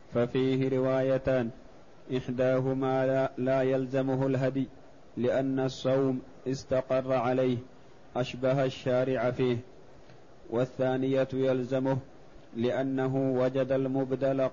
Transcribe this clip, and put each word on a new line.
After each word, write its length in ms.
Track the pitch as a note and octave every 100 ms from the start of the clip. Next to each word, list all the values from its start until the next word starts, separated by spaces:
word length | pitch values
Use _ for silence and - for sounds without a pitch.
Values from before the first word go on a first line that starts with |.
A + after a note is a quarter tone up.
| -
ففيه 560 | A#2+ A#2+ C3 C3 C3 C3
روايتان، 800 | C3 C3 C3 C3 C3 C3+ C3 A#2 - - - - - - B2+
إحداهما 880 | B2 B2 B2+ C3 C3 C3 C3+ C3 C3
لا، 260 | C3 C3 -
لا 240 | B2+ C3+
يلزمه 680 | C3 C3 C3 C3+ C3+ C3 C#3
الهدي 400 | C3 C3 C3+ B2+ - - - - -
لأن 420 | B2 C3 C3+ C3
الصوم 600 | C3 C3 C3 C3+ C3+ B2+ - - -
استقر 680 | C3+ - C3 - C3 C3
عليه 440 | C3 A#2 B2+ B2+ A#2+ - - - - - A#2+
أشبه 500 | B2+ B2 B2+ C#3 C3
الشارع 680 | - C3 B2 C3 C3 B2
فيه، 260 | B2 B2+ A#2 - - - - - - - - -
والثانية 800 | A2+ C3 - B2+ B2+ C3 C3 C3
يلزمه 640 | C3 C3 C3 A#2+ C3+ C3+ C3+ - - - - - A2+
لأنه 600 | A#2+ A#2+ C3+ C3 C3 C3+
وجد 560 | C3+ B2+ B2+ C3+ B2+
المبدل 800 | C3+ C3+ C3+ C3 C3 C3+ C3+ C3